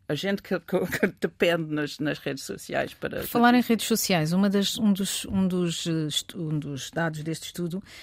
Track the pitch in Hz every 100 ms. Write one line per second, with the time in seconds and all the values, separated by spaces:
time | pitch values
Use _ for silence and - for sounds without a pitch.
0 | - 151 196 202 - 180 - 180 185 -
1 | 196 - 180 - 175 170 156 151 143 -
2 | 147 143 143 135 - - - 139 135 -
3 | - - - 240 240 247 240 226 - 220
4 | - 180 156 180 202 202 196 - 220 190
5 | 196 - - 190 190 180 175 165 170 160
6 | 151 143 - - 156 151 143 139 - 151
7 | 165 156 156 156 - - 175 185 - -